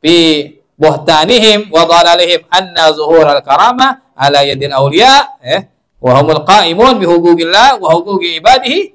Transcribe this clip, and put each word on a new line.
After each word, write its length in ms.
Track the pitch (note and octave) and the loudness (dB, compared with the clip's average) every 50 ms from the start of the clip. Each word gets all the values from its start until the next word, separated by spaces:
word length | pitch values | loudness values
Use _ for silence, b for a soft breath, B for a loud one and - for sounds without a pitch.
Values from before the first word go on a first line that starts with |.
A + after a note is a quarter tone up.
fi 480 | - D#3 F3 E3+ E3 D#3+ D#3 D3 C#3+ D3 - _ _ _ _ _ | 0 2 2 2 2 0 -2 -2 -6 -10 -16 _ _ _ _ _
buhtanihim 880 | D3 D#3 D3 - - - D#3+ D#3 D#3 F#3 B3 A#3 G#3+ A3 G#3+ G#3 G#3 G3 | 0 0 0 -2 -2 0 0 0 0 0 0 2 2 2 0 0 -4 -2
wa 160 | D#3 D#3+ E3+ | 0 0 0
dhalalihim 600 | E3 E3+ E3+ E3+ E3+ E3+ F3 F3 E3+ F3 E3 _ _ | 2 2 2 2 2 2 0 0 -2 -2 -4 _ _
anna 400 | F3 F#3 F#3+ F3+ E3+ - E3 D#3 D3+ | -4 -4 -4 -4 -4 -2 0 0 0
zuhural 480 | C#3+ D3+ D3 E3 E3 D#3 D3 D3 C#3 - | -2 -2 0 2 2 2 2 0 -2 -2
karamah 560 | C3+ C3+ D#3 G3 A#3+ B3 B3 B3+ C4+ B3+ - _ _ _ | -2 0 0 2 0 0 0 -2 -2 -2 -6 _ _ _
ala 280 | - C3+ C#3+ C#3+ C#3+ C#3+ | -4 -2 0 0 0 0
yadil 300 | C#3+ C#3 C3+ C#3 C#3 C#3 | -2 -4 -6 -8 -6 -2
awliya, 640 | C3+ C#3 C#3+ D3 F3+ A3+ C4 C4+ C#4 C4+ - - _ C3 | -2 -2 0 0 2 2 2 2 0 0 -4 -12 _ _
eh, 240 | B2 D3 F#3+ G3 _ _ _ _ _ _ _ - | -6 -6 -6 -6 _ _ _ _ _ _ _ -2
wa 160 | B2+ C3 C#3 | 0 2 2
humul 240 | C#3+ D#3 D#3 D3+ D3 | 2 0 -2 -2 0
qa'imun 560 | - F#3+ G#3+ F#3 E3+ E3 F#3 A#3 C4 B3+ G#3+ | 0 0 2 2 -2 0 2 2 2 2 0
bi 60 | F#3+ | 0
huquqillah 720 | E3+ F3 F3 E3+ F3 E3+ E3+ E3 E3 F3+ G3+ A#3+ C4+ C4+ A3 | 0 0 2 2 2 0 0 0 -2 0 2 2 2 2 0
wa 160 | F#3 D#3+ E3 | -2 -2 0
huquqi 440 | E3+ F3 G3+ G3 F#3 F3 F3 E3 D#3+ | -2 -2 -4 -6 -4 -4 -4 -6 -2
ibadihi 400 | D#3+ A3 B3+ C4 B3+ A#3+ C#4+ F#4 G4+ G4+ | 2 2 2 2 0 -4 -6 -6 -6 -8